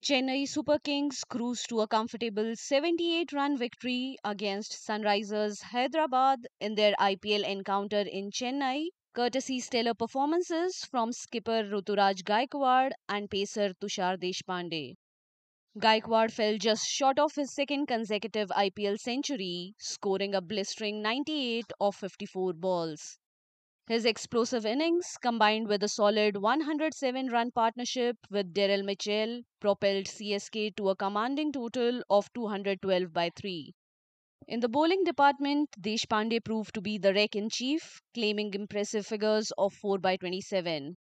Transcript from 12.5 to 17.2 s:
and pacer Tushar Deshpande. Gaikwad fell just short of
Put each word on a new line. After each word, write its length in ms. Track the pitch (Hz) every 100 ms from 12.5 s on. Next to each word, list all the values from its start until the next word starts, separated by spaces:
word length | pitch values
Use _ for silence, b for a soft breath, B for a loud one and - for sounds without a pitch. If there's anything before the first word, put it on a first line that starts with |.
| 294 269 254 262 - _
and 200 | 202 208
pacer 440 | 196 196 - 202 185
Tushar 340 | 202 - 180 185
Deshpande. 760 | 180 185 - 180 175 160 135 - _ _ _ _ _ _ _ 220
Gaikwad 540 | 220 220 220 226 226
fell 260 | 226 214 214
just 280 | 202 214 -
short 320 | - 269
of 160 | 269